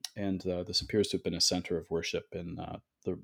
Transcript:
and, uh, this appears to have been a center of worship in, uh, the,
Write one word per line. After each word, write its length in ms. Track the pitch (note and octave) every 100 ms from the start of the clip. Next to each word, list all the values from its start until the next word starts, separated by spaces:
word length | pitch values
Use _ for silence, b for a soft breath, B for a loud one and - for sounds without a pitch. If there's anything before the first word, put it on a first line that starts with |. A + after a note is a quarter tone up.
| - -
and, 300 | G2 F#2 F#2
uh, 160 | F2+
this 180 | F2+ -
appears 280 | - A2 G2+
to 80 | F#2+
have 80 |
been 100 | F2
a 60 | E2+
center 360 | - F2+ - E2+
of 140 | -
worship 360 | E2 - E2 -
in, 260 | F2 F2 E2+
uh, 180 | E2+ - - _
the, 140 | - F2